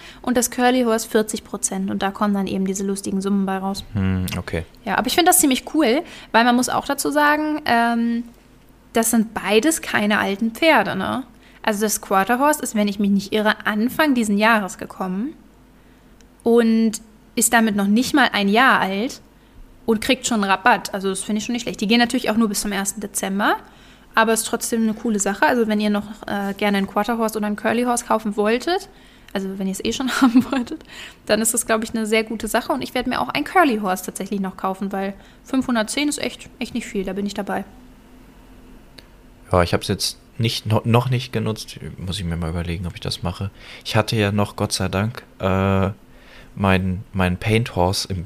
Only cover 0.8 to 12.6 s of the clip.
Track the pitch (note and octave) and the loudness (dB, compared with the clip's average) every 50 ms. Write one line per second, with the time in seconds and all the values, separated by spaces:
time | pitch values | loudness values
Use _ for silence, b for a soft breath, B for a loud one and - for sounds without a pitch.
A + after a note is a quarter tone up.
0.8 | A#3+ A3+ A3 A3 A3 - - G#3+ G#3+ G#3+ - - - - - G3 - - G3 F#3+ | 4 4 2 0 0 2 2 2 2 2 -4 -8 -8 -10 -8 -6 -6 -4 -4 -4
1.8 | F#3+ G3+ G#3+ G3 G3 G3 G3+ - G#3+ G#3 G3+ G3 F#3+ - G3+ F#3+ F#3+ F#3+ F#3+ G3 | -2 -2 -2 -2 -2 -4 -2 0 0 0 0 0 0 -2 -2 -2 -2 -2 -2 -2
2.8 | G3 G3 G3 G3 - G#3 F#3+ F#3+ G3 G3 G3+ G3 G3 F#3+ F#3+ F#3+ F#3+ G3 G3 - | -2 -4 -4 -4 -4 -4 -4 -2 0 0 0 0 0 -2 -2 -4 -4 -4 -6 -6
3.8 | - - - G2+ F#2+ F#2+ F#2 F#2 F#2 E2+ - E2+ - - - D#2+ E2 - - - | -8 -6 -2 0 0 0 0 0 -2 -4 -6 -8 -6 -6 -6 -6 -6 -8 -14 -12
4.8 | - G3+ F#3+ - A3 B3+ - F4 E4+ F4+ F4 - D#4+ C4+ B3+ - - - - D#4 | -6 -2 -2 0 0 2 2 4 6 6 6 6 4 4 2 0 -2 -2 0 2
5.8 | D4+ A3 B3 D#4+ F4 B B B B B - A3+ A#3 B3 A#3+ B3+ B3+ - - - | 4 4 2 2 0 B B B B B 2 4 4 6 4 4 2 0 -2 -2
6.8 | - - C#4+ C#4 - D4 C#4 D4 D4 D4 D4+ D4+ D4+ D4+ D4+ D4 D4+ - A#3+ A#3 | -2 -2 -4 -2 -2 0 2 4 4 4 4 2 0 -2 -4 -4 0 0 2 2
7.8 | A#3 A#3 A#3 A#3 A#3 A#3 A#3 A#3 A#3+ - - - - - - - _ - - _ | 2 2 0 0 0 0 0 -2 -4 -8 -14 -20 -20 -20 -20 -20 _ -20 -20 _
8.8 | _ - - A3+ A3+ - A#3+ A3+ G#3 A3+ - - E3+ F#3+ G#3+ A3+ A3+ D#4+ D#4+ - | _ -4 -2 0 0 4 2 2 2 2 -2 -6 -2 2 2 4 4 4 2 0
9.8 | - - - A#3 G#3 G#3 G#3+ G#3 G3+ G3 G3 - A3+ A3+ A3+ - E4+ D#4+ D4 A#3 | -4 -2 -2 0 2 2 2 2 2 0 0 -2 -2 -4 0 2 4 6 6 6
10.8 | - F3+ - F#3+ - G#3+ G#3+ B3+ C4 - B B B B B B - A3+ G#3+ G3+ | 4 2 -2 -4 -4 -4 -4 -6 -6 -10 B B B B B B -2 -2 0 0
11.8 | A3 G#3+ - - - - G3+ F#3+ F#3+ - A#3+ B3 C#4+ D4+ D4+ - | 0 -2 -2 -4 -2 0 2 2 2 2 2 2 4 2 2 2